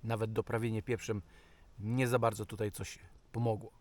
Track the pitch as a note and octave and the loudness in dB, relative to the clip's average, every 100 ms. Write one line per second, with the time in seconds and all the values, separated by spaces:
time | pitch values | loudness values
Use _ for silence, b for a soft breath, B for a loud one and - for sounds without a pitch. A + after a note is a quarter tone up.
0 | A#2 A2+ G#2+ A2 - A#2 A#2 A2 G#2+ A2+ | -2 0 0 0 0 0 2 0 0 -2
1 | - G#2+ - B B B B - G#2 B2 | 0 -4 -4 B B B B -8 -2 2
2 | B2+ B2 A2+ G#2+ G#2+ G#2 G#2+ - G2+ - | 4 6 4 2 -6 -2 -2 -2 -8 -10
3 | - - - A2+ A#2 G#2+ A2 - | -18 -20 -8 0 2 0 -4 -16